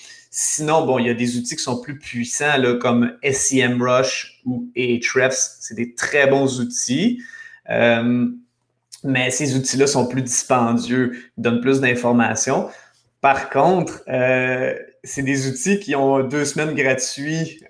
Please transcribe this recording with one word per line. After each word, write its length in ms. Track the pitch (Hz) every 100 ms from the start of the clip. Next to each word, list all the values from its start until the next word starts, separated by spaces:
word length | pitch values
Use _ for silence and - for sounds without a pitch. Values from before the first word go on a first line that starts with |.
| - - _
Sinon, 560 | - - - 151 160 135
bon, 140 | 127
il 80 | 120
y 20 |
a 60 | 117
des 220 | 123 123
outils 180 | 120 -
qui 80 |
sont 180 | - 120
plus 160 | - 139
puissants, 600 | - 123 120 - 147 143
là, 160 | 123 120
comme 420 | 123 120 120 -
S 280 | 139 135 -
E 40 | 131
M 240 | 123 123
Rush 580 | 123 127 131 - - _ 127
ou 240 | 123 123 120
Ahrefs. 560 | 123 117 - 131 127
C'est 420 | 127 - - - 107
des 200 | 120 -
très 320 | - 147 135
bons 340 | 139 135 123
outils, 640 | 120 - - 135 226 240 - - - - -
euh, 580 | 113 117 117 120 123 120 - - _ _ _ _ -
mais 280 | 143 127 127
ces 240 | - 147 131
outils-là 320 | 131 127 139
sont 200 | 135 120
plus 140 | 131
dispendieux, 920 | 120 - - 127 117 117 117 127 123 - - -
donnent 220 | 117 120
plus 220 | 127 135
d'informations. 880 | 131 120 120 120 113 110 - 151 - - - _ _ _
Par 320 | 139 135 -
contre, 500 | 139 156 185 156 - -
euh, 640 | 131 127 127 127 127 131 - - _
c'est 180 | - -
des 260 | 135 139 135
outils 320 | 135 185 202
qui 160 | - 143
ont 280 | 135 135
deux 200 | 123 147
semaines 300 | 143 156 156
gratuits, 880 | 143 131 127 - - 147 160 160 -